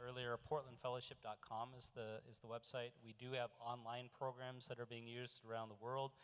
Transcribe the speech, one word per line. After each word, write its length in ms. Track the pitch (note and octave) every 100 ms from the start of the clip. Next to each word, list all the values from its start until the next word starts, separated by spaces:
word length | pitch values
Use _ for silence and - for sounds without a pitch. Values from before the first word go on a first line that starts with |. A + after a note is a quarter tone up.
earlier, 360 | B2 B2+ B2 A#2 -
portlandfellowship 720 | D3+ C3 A#2+ B2+ B2 - -
dot 160 | A2 G#2+ -
com 240 | A2 A#2+ B2+
is 140 | -
the, 260 | B2+ A2 A2 A#2+
is 80 | A2+
the 80 | A2+
website. 460 | A#2 - C3 A#2+ -
We 100 | A2+ G#2+
do 140 | B2+
have 180 | C3 A#2+ -
online 480 | A#2 B2 A2+ A#2+ B2 -
programs 500 | C3 B2+ B2+ B2+ -
that 100 | A#2
are 60 | A#2
being 200 | A#2 A#2
used 360 | A#2+ B2 -
around 240 | A2+ A2+ A2+
the 160 | G#2
world. 280 | A2+ C3+ C3+ -